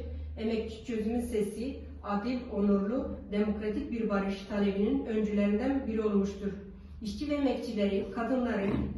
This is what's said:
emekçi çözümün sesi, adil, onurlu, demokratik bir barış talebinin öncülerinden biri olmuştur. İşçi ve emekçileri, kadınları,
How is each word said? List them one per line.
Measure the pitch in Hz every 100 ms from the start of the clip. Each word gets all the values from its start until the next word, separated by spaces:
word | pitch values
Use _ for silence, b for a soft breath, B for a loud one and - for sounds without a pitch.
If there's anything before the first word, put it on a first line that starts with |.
| B B B -
emekçi | 220 220 - -
çözümün | - 214 214 240
sesi, | - 208 202 220 262 - B B
adil, | 202 202 240 254 -
onurlu, | 196 202 196 202 269 - - -
demokratik | 208 214 208 214 - -
bir | 226 202
barış | 196 196 196
talebinin | - 208 202 196 220 277 233
öncülerinden | 214 202 202 202 208 269 277 220
biri | 220
olmuştur. | 214 202 196 - 196 - - B B B
İşçi | 214 - 294
ve |
emekçileri, | 294 269 226 - 208 202 196 196
kadınları, | 233 226 254 233 196 202 208 -